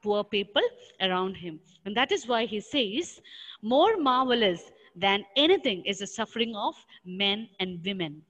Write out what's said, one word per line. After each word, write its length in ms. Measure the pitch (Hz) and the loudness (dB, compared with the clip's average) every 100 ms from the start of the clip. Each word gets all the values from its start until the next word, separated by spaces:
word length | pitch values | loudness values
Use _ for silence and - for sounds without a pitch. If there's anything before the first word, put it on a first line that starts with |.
poor 200 | 208 208 | 0 -2
people 380 | 202 208 202 - 466 - - _ | 0 -2 0 0 0 -4 -20 _
around 340 | 185 180 190 190 | 0 0 -2 -4
him. 240 | 175 160 _ _ 196 | -12 -14 _ _ -6
And 120 | 208 | -2
that 140 | 269 | 0
is 160 | 381 233 | 0 0
why 180 | 240 226 | -2 0
he 140 | 208 | -4
says, 600 | - 294 220 226 349 - - - - - | -4 -2 -2 -2 -6 -12 -20 -20 -20 -10
"More 340 | 214 262 381 427 | 0 4 4 4
marvelous 720 | 277 254 262 240 208 170 - - - 180 | 2 2 4 4 2 0 -8 -20 -20 -2
than 300 | 196 202 - - | 0 0 0 2
anything 480 | 302 381 269 190 - | 4 4 2 -4 -4
is 120 | 202 | -6
the 100 | 202 | -6
suffering 480 | - 214 233 233 214 | -6 -6 -2 -4 -2
of 200 | 240 320 _ - | -4 -6 _ -20
men 460 | 180 185 196 208 226 _ | -14 -2 0 0 -6 _
and 240 | 185 180 | -6 -6
women. 400 | 170 196 165 151 _ | -6 -4 -6 -6 _